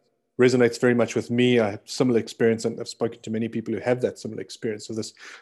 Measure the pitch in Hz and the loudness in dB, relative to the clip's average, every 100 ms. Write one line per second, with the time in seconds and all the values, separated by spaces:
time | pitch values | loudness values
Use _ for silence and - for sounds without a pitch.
0 | _ _ _ - 123 123 120 117 123 120 | _ _ _ 2 4 6 4 4 2 4
1 | 110 117 104 120 123 120 107 101 - - | 2 -2 -2 2 4 4 2 -4 -12 -2
2 | 127 113 107 - 117 113 113 117 117 - | 2 2 0 0 2 2 -2 -6 -12 -6
3 | 117 - - 110 113 117 110 104 120 123 | -6 -6 -8 -4 -4 -6 -6 -4 -2 0
4 | 113 - - 113 - - 120 107 - 110 | -2 -4 -12 -12 -14 -10 -8 -8 -8 -8
5 | 107 - - - | -8 -14 -20 -20